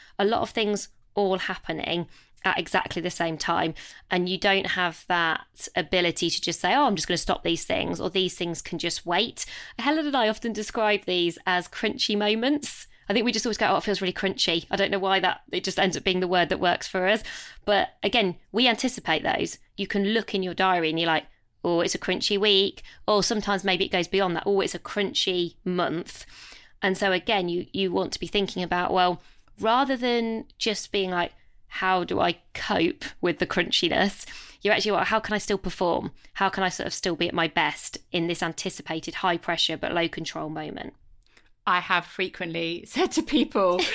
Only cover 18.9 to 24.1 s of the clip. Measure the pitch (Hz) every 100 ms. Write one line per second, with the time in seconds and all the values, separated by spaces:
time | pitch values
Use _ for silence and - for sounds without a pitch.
18.9 | - - 160 - - - - _ - 196
19.9 | 202 202 220 214 196 185 175 190 180 160
20.9 | 160 165 160 - _ _ _ 175 170 -
21.9 | - - 185 - 202 214 196 196 - -
22.9 | - - 208 185 214 202 196 190 180 190
23.9 | 185 170